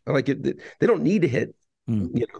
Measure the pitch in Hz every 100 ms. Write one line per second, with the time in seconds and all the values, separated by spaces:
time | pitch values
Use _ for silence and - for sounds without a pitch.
0 | - 143 135 135 135 - - - 185 196
1 | 151 208 160 123 - - _ _ - 110
2 | 90 131 117 -